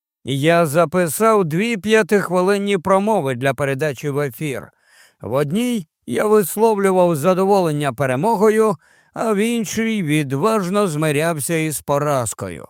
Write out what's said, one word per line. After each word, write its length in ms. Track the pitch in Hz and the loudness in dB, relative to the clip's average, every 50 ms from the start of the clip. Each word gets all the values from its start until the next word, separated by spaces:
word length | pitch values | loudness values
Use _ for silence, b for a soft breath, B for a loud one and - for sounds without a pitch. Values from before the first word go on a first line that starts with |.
| _ _ _ _ - | _ _ _ _ -8
Я 420 | 120 139 135 143 160 170 170 170 | -6 -4 0 2 2 4 4 2
записав 800 | 143 139 175 165 147 180 185 175 156 - - 220 226 220 208 185 | 2 2 0 0 2 0 0 -2 -2 -2 0 2 2 2 2 2
дві 320 | 147 151 180 220 233 240 | 0 -2 -2 -2 -2 -4
п'ятихвилинні 1000 | 180 180 214 220 220 202 - 214 196 165 - 180 180 180 196 202 202 202 202 202 175 | -4 0 2 2 2 4 2 2 0 0 0 0 0 0 0 0 0 0 -2 -2 -2
промови 560 | - 190 190 196 202 220 220 185 139 135 127 | 0 2 2 2 2 2 0 0 0 -2 -2
для 200 | 117 135 139 127 | -2 -2 -2 0
передачі 560 | - 147 135 135 131 156 151 127 - 156 147 | 0 -2 -2 -2 -2 -2 -4 -4 -4 -6 -6
в 100 | 135 143 | -4 -4
ефір. 480 | 147 135 - - 160 147 123 98 - - b b b b b b b b b b | -4 -6 -6 -8 -8 -6 -6 -8 -10 -14 b b b b b b b b b b
В 120 | - 98 | -8 -4
одній 540 | 123 139 151 139 170 226 247 247 240 208 156 - _ _ _ | -2 -2 -2 0 -2 -2 -2 -2 -2 -4 -6 -10 _ _ _
я 180 | - - - 214 | -6 -2 -2 2
висловлював 920 | 214 214 214 185 - - 208 226 226 214 196 196 196 185 185 180 175 170 | 4 4 4 2 2 0 0 2 2 2 2 2 2 4 4 4 2 2
задоволення 760 | 135 143 185 185 175 196 196 202 196 175 160 147 147 147 139 | 2 2 2 2 2 2 2 4 2 2 2 0 -2 -2 -4
перемогою, 840 | 117 120 139 127 127 135 175 226 233 185 214 214 214 220 220 214 170 b b b b b b b - | -2 -2 -2 0 0 0 0 0 2 2 2 4 4 4 2 2 0 b b b b b b b -8
а 180 | - - 226 | -4 -2 0
в 40 | 208 | 0
іншій 680 | 196 220 233 240 233 202 - - 214 226 226 220 208 | 0 0 0 0 -2 -4 -4 -4 -2 -2 0 0 0
відважно 840 | 170 143 151 156 147 131 135 135 175 220 226 214 180 175 202 208 208 175 | 0 0 0 0 0 -2 -2 -2 0 0 0 0 -2 0 0 0 0 0
змирявся 680 | 147 151 160 156 139 143 160 170 165 147 - - 170 | 0 0 0 0 0 0 0 0 -2 -2 -4 -2 -2
із 260 | 160 156 156 139 - | -2 -2 -2 -4 -6
поразкою. 840 | - - 143 143 147 151 143 127 117 - - - 98 92 85 62 - - | -4 -2 -2 0 0 0 0 0 -2 -4 -6 -8 -10 -10 -10 -12 -14 -18